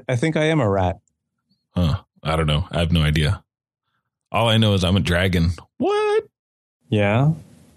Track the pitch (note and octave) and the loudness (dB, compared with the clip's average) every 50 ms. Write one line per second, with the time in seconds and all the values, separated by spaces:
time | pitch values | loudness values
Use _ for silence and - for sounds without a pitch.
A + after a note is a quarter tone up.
0 | - - C3 A#2+ - D#3+ D#3 D#3+ D3+ D#3 D#3+ D#3 B2+ G#2 G2 G2 F#2+ F2+ F#2 - | -2 -4 -4 -2 -2 -2 0 0 0 0 0 0 0 0 0 0 0 -2 -2 -6
1 | _ _ _ _ _ _ _ _ _ _ _ _ _ _ - F2 F2 D#2+ C#2 - | _ _ _ _ _ _ _ _ _ _ _ _ _ _ -4 -2 0 0 0 -2
2 | - _ _ _ - D2+ D#2+ D#2+ E2 D2+ D2+ D2 - - - D#2 F2 E2 E2+ E2 | -6 _ _ _ -6 -4 -2 -2 0 0 -2 -2 -2 -4 -4 -4 -2 0 0 2
3 | D2+ D2+ D2+ D#2+ D2+ C#2+ G2 - - _ _ _ _ _ _ _ _ _ _ _ | 2 2 0 0 0 -2 -2 -4 -8 _ _ _ _ _ _ _ _ _ _ _
4 | _ _ _ _ _ - - G2+ A2+ A#2 A2 A2+ A2+ G#2+ G2+ F#2+ E2+ F2 F#2+ G2 | _ _ _ _ _ -6 -2 0 2 2 2 4 4 2 2 2 2 2 2 0
5 | D#2 D#2+ E2+ E2+ F#2 G2 F2 F2+ E2 E2+ E2+ - - _ _ - B3 F4+ G#4 G#4 | 0 0 0 0 0 0 0 0 0 0 -2 -4 -8 _ _ -4 -2 -2 0 0
6 | G#4+ G#4+ G#4 A4 A4 - _ _ _ _ _ _ _ _ _ _ _ - A2+ G#2+ | 0 0 -2 -2 -4 -6 _ _ _ _ _ _ _ _ _ _ _ -2 0 0
7 | G2+ G2+ G#2 A#2+ C#3 D3+ D#3+ - - - - - - _ _ | 2 2 2 2 2 0 0 -2 -6 -20 -20 -20 -20 _ _